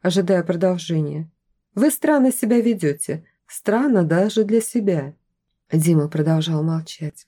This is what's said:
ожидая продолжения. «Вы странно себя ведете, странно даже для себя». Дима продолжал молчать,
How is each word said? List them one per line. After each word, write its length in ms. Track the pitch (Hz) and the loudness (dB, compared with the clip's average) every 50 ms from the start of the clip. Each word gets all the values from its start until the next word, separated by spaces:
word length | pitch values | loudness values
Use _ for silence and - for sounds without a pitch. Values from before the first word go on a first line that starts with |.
| - | -2
ожидая 400 | 185 170 196 185 180 190 175 170 | -2 0 0 2 2 2 0 0
продолжения. 880 | 180 175 165 190 185 185 175 165 - 165 156 151 147 147 151 160 160 _ _ _ _ _ _ _ _ - | -2 -2 0 0 0 0 -2 -4 -4 -2 -2 -2 -4 -6 -8 -10 -12 _ _ _ _ _ _ _ _ -2
«Вы 160 | 202 262 302 | 0 0 0
странно 420 | - - - 311 302 277 254 262 | 0 0 0 2 2 4 2 2
себя 300 | 254 - 247 214 240 240 | 0 0 0 0 2 2
ведете, 640 | 226 240 220 185 170 147 143 - - - - 160 - _ _ _ _ | 2 2 0 0 0 -2 -2 -4 -6 -8 -8 -8 -10 _ _ _ _
странно 560 | - - - - - - 240 277 285 233 190 170 | -20 -18 -8 -4 0 0 2 2 2 2 2 2
даже 400 | 151 165 175 196 214 - 220 214 | 2 2 2 0 0 0 0 0
для 180 | 202 220 226 | 2 2 0
себя». 540 | 220 - - 240 202 196 175 151 135 143 - _ _ _ _ _ _ _ _ _ _ - | 0 0 -4 -2 0 0 -2 -2 -4 -8 -12 _ _ _ _ _ _ _ _ _ _ -2
Дима 360 | 160 160 156 170 165 156 147 | 0 0 2 4 2 2 2
продолжал 540 | 151 - 156 147 160 160 160 156 160 160 151 | 0 -2 -2 0 2 2 0 0 0 -2 -2
молчать, 640 | 151 165 160 160 160 - - - 156 151 - - - | 0 -2 -2 -4 -6 -10 -12 -10 -10 -12 -12 -14 -20